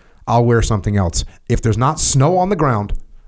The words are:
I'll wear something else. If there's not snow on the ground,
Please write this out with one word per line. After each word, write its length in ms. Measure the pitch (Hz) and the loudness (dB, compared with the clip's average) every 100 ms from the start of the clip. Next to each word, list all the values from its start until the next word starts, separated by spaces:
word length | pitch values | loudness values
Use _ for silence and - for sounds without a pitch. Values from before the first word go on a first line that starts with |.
| _ _ - | _ _ -2
I'll 160 | 117 120 | 0 4
wear 160 | 117 | 2
something 360 | - 110 104 101 | 2 -2 0 0
else. 260 | 90 - - - - | 0 -2 -8 -10 -4
If 120 | 120 | -2
there's 160 | 117 104 | 0 0
not 200 | 131 156 | 0 -2
snow 380 | - 139 139 180 | -2 2 2 2
on 120 | 185 | 0
the 60 | 196 | 0
ground, 380 | 151 110 101 - - - | 0 0 -2 -6 -8 -20